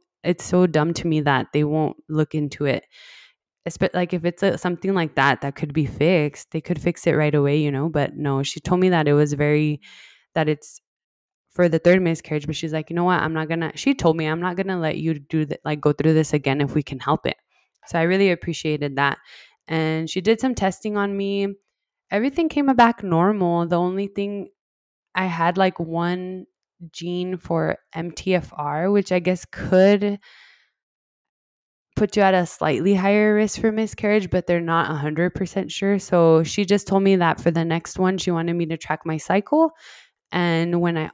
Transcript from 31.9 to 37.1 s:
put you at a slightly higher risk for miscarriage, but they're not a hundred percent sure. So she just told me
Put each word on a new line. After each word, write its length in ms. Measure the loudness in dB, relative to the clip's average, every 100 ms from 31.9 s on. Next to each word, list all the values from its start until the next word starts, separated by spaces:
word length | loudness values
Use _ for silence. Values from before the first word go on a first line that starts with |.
| -2
put 200 | 0 4
you 60 |
at 100 | 4
a 120 | 4 0
slightly 480 | -2 -2 0 2
higher 400 | 2 4 2 4
risk 260 | 2 0 0
for 100 | -2
miscarriage, 600 | 0 -4 -2 0 0 0
but 160 | -2 0
they're 140 | 0
not 280 | 0 0 0
a 40 |
hundred 400 | -2 -4 -2 -2
percent 360 | -2 -6 -6 -6
sure. 280 | -4 0 0
So 440 | 2 4 6 6
she 200 | 2 -2
just 220 | 2 0 2
told 160 | 2
me 140 | 4